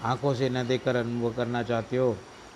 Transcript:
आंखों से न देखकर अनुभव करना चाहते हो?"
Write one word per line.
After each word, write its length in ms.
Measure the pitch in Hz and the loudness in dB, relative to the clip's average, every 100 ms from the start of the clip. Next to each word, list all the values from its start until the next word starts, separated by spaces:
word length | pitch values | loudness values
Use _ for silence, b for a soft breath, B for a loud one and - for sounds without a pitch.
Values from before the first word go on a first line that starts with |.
आंखों 320 | 113 123 139 | -2 0 0
से 140 | 123 131 | 2 2
न 160 | 127 123 | 0 2
देखकर 300 | 127 135 123 | 2 2 2
अनुभव 400 | 117 120 117 117 | 2 0 0 0
करना 260 | 117 120 | -2 -2
चाहते 340 | 113 117 110 123 | 0 -2 0 2
हो?" 200 | 127 95 - - - | 2 2 -6 -18 -20